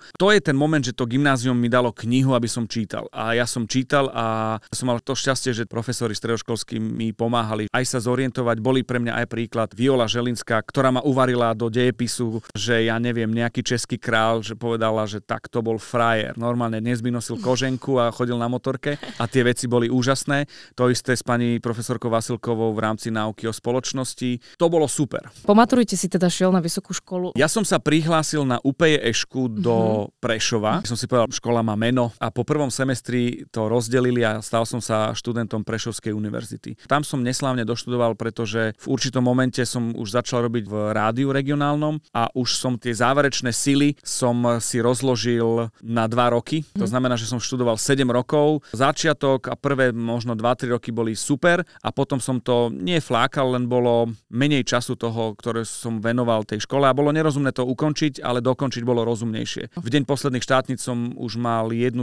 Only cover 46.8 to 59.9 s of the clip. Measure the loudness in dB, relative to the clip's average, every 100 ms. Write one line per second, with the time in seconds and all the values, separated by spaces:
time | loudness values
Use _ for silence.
46.8 | -2 0 0 0 -2 -4 -4 0 0 2
47.8 | 2 2 4 2 2 2 4 2 -2 0
48.8 | 0 2 0 2 2 0 -2 -4 -2 2
49.8 | 2 2 -2 -2 -2 0 0 0 0 -2
50.8 | -2 -2 -2 -2 -2 2 2 2 0 -8
51.8 | -4 -2 0 -2 -2 -2 0 2 2 -2
52.8 | -2 -2 0 2 2 2 0 0 0 2
53.8 | 4 4 2 -2 _ 0 2 2 2 -2
54.8 | -2 -4 -4 -2 -4 -4 -4 -4 -4 -6
55.8 | -6 -2 0 2 2 0 0 -6 -2 2
56.8 | 4 4 2 2 0 0 0 0 -2 0
57.8 | 0 0 -2 -2 -2 0 0 0 -2 -2
58.8 | 0 0 0 -2 -2 -4 -6 -8 -10 -10
59.8 | -2